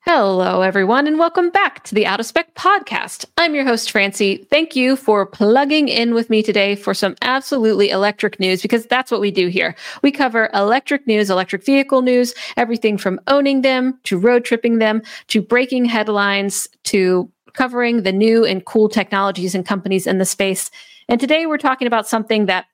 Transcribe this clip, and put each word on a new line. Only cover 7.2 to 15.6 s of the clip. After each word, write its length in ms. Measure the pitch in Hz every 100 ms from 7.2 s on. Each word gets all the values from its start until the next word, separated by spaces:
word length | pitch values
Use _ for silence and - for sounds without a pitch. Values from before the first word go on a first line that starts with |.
absolutely 720 | 240 262 269 277 220 196 202
electric 460 | 190 202 208 208 -
news, 240 | 185 185
because 240 | 220 233 226
that's 220 | - 254
what 120 | 220
we 100 | 202
do 160 | 185 180
here. 260 | 180 165 - - -
We 100 | 285
cover 380 | 277 262 226 220
electric 540 | 202 202 247 - 285 247
news, 220 | 214 202
electric 340 | 185 185 190
vehicle 380 | - 277 269 269
news, 320 | 254 247 240 - - -
everything 400 | 233 233 220 202
from 240 | 196 185 -
owning 340 | 277 277 269
them 380 | 262 262 254 254 -
to 120 | 185
road 260 | 214 247
tripping 360 | 240 233 233 226
them 220 | 220 214 220 - -
to 140 | 220
breaking 440 | - 247